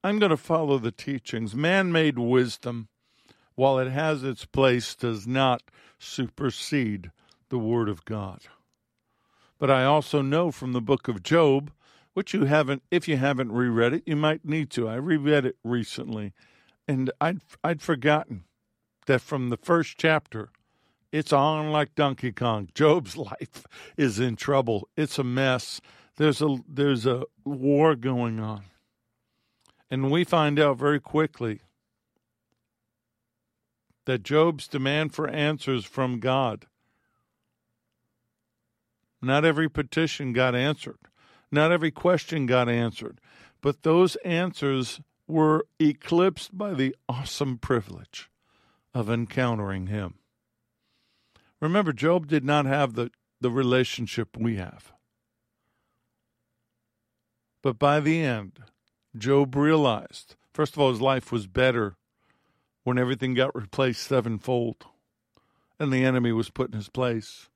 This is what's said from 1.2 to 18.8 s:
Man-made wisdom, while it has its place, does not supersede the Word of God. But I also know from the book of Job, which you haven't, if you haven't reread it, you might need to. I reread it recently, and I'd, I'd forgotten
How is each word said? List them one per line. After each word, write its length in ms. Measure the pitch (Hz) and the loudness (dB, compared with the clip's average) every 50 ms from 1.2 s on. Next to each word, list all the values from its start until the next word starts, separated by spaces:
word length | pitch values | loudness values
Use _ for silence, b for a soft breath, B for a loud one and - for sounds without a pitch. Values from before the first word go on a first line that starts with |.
| _ - - 113 113 104 101 | _ -8 -8 -6 -6 -6 -4
Man-made 640 | 127 151 165 185 196 190 180 170 160 160 151 135 120 | -2 0 2 2 2 2 2 2 2 2 2 2 0
wisdom, 680 | 120 120 123 127 123 117 - - - 127 120 117 110 _ _ _ b b b b b b b b b b b | 0 2 4 4 2 2 -4 -8 -10 -10 -8 -8 -12 _ _ _ b b b b b b b b b b b
while 240 | - 131 135 135 131 | 0 2 2 2 2
it 140 | 131 127 | 0 -2
has 320 | 131 143 156 156 156 139 127 | -2 -2 0 0 -2 -2 -4
its 220 | 135 123 - - | -8 -8 -8 -12
place, 500 | - - 139 135 131 123 123 113 - - | -6 0 2 4 4 4 2 -2 -6 -10
does 280 | _ - 120 113 107 95 | _ -6 -6 -6 -6 -6
not 380 | 117 127 135 135 131 123 120 _ _ b b b b b b | -4 0 0 2 2 0 -2 _ _ b b b b b b
supersede 1120 | - - - - 127 113 _ - 147 131 - - - - 151 143 123 110 104 98 85 87 b b b b b b b _ | -18 -12 -6 -6 -6 -6 _ -6 -6 -6 -6 -6 -8 -4 -2 -2 -2 -2 -4 -6 -10 -16 b b b b b b b _
the 120 | - 123 | -6 -4
Word 280 | 113 110 120 120 117 104 | -2 0 0 0 0 -2
of 160 | 101 85 _ | -4 -8 _
God. 360 | - 110 107 101 95 90 - - - - _ _ _ _ _ _ _ _ _ _ _ _ _ _ _ _ _ _ _ _ | -10 -8 -8 -8 -10 -12 -16 -20 -20 -20 _ _ _ _ _ _ _ _ _ _ _ _ _ _ _ _ _ _ _ _
But 140 | _ 147 131 | _ 2 2
I 140 | 135 131 127 | 4 4 4
also 360 | 135 147 151 139 - - 147 | 4 4 2 2 0 0 0
know 300 | 135 135 143 160 180 165 | 0 2 0 0 0 0
from 220 | 135 - 135 131 | -4 -6 -8 -4
the 80 | 123 123 | -4 -4
book 260 | 113 107 139 127 - | 0 0 -2 0 0
of 160 | - 117 95 | -6 -8 -6
Job, 480 | 87 - 151 170 165 143 135 139 147 147 - b b b b b b b b | -2 2 4 6 6 6 4 2 0 -6 -18 b b b b b b b b
which 200 | 185 160 - - | -8 -6 -4 -2
you 120 | 190 156 | 0 2
haven't, 360 | 135 147 156 147 131 139 131 _ _ | 4 4 2 2 2 -2 -6 _ _
if 160 | 175 175 - | -2 -2 0
you 120 | - 151 131 | 0 0 0
haven't 340 | 131 143 143 127 135 117 | 2 0 0 0 -2 -2
reread 400 | 104 120 123 123 113 113 117 120 | 0 0 0 2 2 4 2 2
it, 100 | 143 170 - | 2 -2 -4
you 120 | - 156 | -2 -2
might 280 | 147 151 151 156 - _ | 0 2 0 0 0 _
need 260 | 156 151 160 151 - | -4 -2 -2 -4 -4
to. 180 | - 123 113 110 | -4 -4 -4 -4
I 80 | 110 | -4
reread 480 | 123 139 175 160 156 139 147 151 143 131 | -6 -2 0 0 2 4 4 4 4 2
it 140 | 127 - _ | 0 -4 _
recently, 720 | _ 113 120 120 110 - - - 127 - 113 107 104 101 b b b b b b b b b b _ - | _ -2 -2 -2 -2 -4 -8 -12 -8 -8 -8 -8 -8 -10 b b b b b b b b b b _ -4
and 240 | 143 131 131 127 - _ | -2 0 0 -2 -2 _
I'd, 200 | 147 160 180 175 _ _ - _ | -2 -2 -2 -4 _ _ -18 _
I'd 200 | - 156 170 151 | -4 -4 -4 -4
forgotten 640 | - - 165 131 117 151 151 156 - - 123 95 87 _ _ _ _ _ _ _ | -2 -4 -4 0 2 2 2 2 0 -6 -12 -12 -12 _ _ _ _ _ _ _